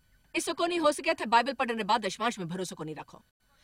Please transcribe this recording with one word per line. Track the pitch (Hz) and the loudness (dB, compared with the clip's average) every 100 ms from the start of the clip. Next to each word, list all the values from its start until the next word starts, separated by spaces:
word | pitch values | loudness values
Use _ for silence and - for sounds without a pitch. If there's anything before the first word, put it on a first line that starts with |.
| _ _ _ 320 | _ _ _ -4
इसको | - | -4
को | 320 339 | 0 0
नहीं | 349 | 4
हो | 302 | 4
सके, | 302 320 | 4 0
थे | 311 240 | -2 2
बाइबल | 233 240 | 4 4
पढ़ने | 262 247 226 | 0 -2 0
बाद | 202 233 196 | 2 2 2
दशमांश | - 226 220 | -2 -2 -2
में | 170 | -6
भरोसा | 185 180 175 | -6 -6 -8
को | |
नहीं | 156 151 | -10 -10
रखो। | - - _ _ _ _ | -14 -20 _ _ _ _